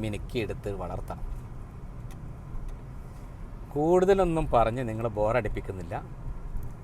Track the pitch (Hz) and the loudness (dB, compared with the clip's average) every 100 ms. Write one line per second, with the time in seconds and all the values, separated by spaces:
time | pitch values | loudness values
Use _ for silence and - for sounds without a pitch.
0 | 110 101 - 123 101 95 104 98 90 92 | 0 -2 -2 -2 -2 -2 -4 -4 -4 -4
1 | - 85 - - - - - - - - | -6 -6 -6 -6 -8 -10 -10 -10 -10 -10
2 | - - - - - - - - - - | -10 -10 -10 -10 -8 -6 -6 -8 -10 -10
3 | - - - - - - - 143 156 180 | -12 -12 -12 -12 -12 -10 -6 0 6 8
4 | 185 196 180 160 151 123 113 120 120 110 | 8 8 6 4 6 6 6 4 0 0
5 | 117 104 107 120 104 104 - 95 85 131 | 0 2 4 4 2 -2 -4 -6 -6 -6
6 | 131 - - - - - - - | -8 -8 -8 -6 -4 -4 -4 -6